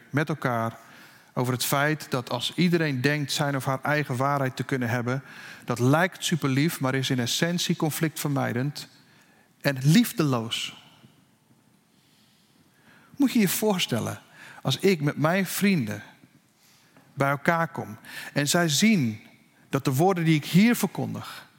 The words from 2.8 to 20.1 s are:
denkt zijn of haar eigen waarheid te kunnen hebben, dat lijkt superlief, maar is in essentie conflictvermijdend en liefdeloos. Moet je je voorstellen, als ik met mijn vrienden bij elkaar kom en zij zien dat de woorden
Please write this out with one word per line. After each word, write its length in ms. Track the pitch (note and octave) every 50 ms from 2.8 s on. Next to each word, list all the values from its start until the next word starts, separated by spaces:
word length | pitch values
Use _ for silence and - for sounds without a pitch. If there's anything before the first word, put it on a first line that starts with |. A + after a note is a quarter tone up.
| E3 D3+ C#3 B2+
denkt 320 | B2 C#3+ D3 D3+ C#3+ C3 -
zijn 240 | - D3+ C#3+ C#3+
of 80 | C3+ B2+
haar 180 | C#3 C3+ B2+ -
eigen 340 | B2+ D3 D3+ C#3+ - C3
waarheid 400 | A#2+ C3+ C#3 C#3+ C#3 C3+ B2+ B2+
te 60 | - A#2+
kunnen 260 | - C#3 B2+ B2 A#2+
hebben, 340 | A2+ B2 A#2 B2 B2+ C#3 - - - - - - - - -
dat 140 | - B2 A2+
lijkt 460 | A#2+ B2+ C#3+ D#3+ F3+ F#3 - - -
superlief, 560 | - F3+ D3+ - C#3 C3 C3+ D3 E3+ - -
maar 140 | C#3 C3 C3
is 160 | C3+ C3 -
in 80 | C3+ B2
essentie 580 | A#2+ A#2 - - E3+ E3+ F3 F3 - - E3+
conflictvermijdend 1120 | - E3+ D#3 - - E3 D#3 - - - D3 C#3 C3+ B2 A#2 A2+ A#2+ C3 D3 C#3+ - - - - - _ _ _ _ _ _ _ _ _ _ _ _
en 180 | - C#3+ C#3 C3 C3
liefdeloos. 1000 | D3 D#3+ A#3+ A#3 - - - E3 C#3+ B2+ A#2+ A2 A2+ - - - - - - - - - _ - - _ _ _ _ _ _ _ _ _ _ _ _ _ _ _ _ _ _ _ _ _ _ _ _ _ _ _ _ _ _ _ _ _ _ _ - - - - _ -
Moet 160 | - C#4+ B3 -
je 60 | A#3+
je 100 | G3+ E3+
voorstellen, 720 | - - A3 G#3+ G3+ F3+ - - B2+ A2 G#2 G#2 A2 - - _ - - - - - - -
als 160 | C3+ C3 -
ik 220 | - G3 G3 D#3
met 160 | D3 D3 -
mijn 300 | B2+ C#3 D#3 F3 G3 F#3+
vrienden 560 | - - - F#3+ G3+ F#3+ E3 A#2 G#2 G#2 G#2 - - - _ _ - _ _ _ _ _ _ _ _ _ _ _ _ _ - _ _ -
bij 160 | C3+ C#3 C#3
elkaar 380 | C#3 C#3 - F3+ E3+ E3 E3 D#3+
kom 280 | - - A2 G2+ G#2+ - - - - - - - -
en 160 | F3 - C#3+
zij 200 | - F3 F3 E3
zien 520 | C#3+ C3+ G#3 A3 A3+ F3 C3 A2+ G#2 G2+ - - - _ _ _ _ _ _ _
dat 160 | - C3+ -
de 100 | D3 C3
woorden 300 | C3 E3+ F#3+